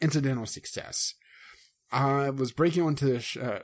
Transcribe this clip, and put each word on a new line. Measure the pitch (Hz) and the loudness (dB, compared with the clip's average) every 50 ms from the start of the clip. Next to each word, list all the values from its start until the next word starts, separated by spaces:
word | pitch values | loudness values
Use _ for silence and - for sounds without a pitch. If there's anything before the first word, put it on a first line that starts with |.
incidental | - 156 147 156 139 135 131 120 110 | 0 2 2 2 2 2 0 -2 -4
success. | - - - - - - - - - - - - - - _ _ - - - - - - - - - _ _ _ - | -6 -8 -8 -8 -8 -8 -8 -8 -4 -4 -2 -2 -2 -4 _ _ -20 -20 -20 -20 -20 -20 -20 -20 -20 _ _ _ -4
I | - 131 135 135 139 139 139 139 | 0 2 2 2 2 2 2 0
was | 135 135 127 120 | 0 -2 -2 -2
breaking | - - 160 175 160 175 170 | 0 2 2 2 4 2 2
onto | 156 147 139 143 | 2 2 2 2
this, | 135 123 120 113 - - | 2 2 0 -2 -6 -6
uh, | 127 123 123 101 95 | -6 -4 -6 -6 -6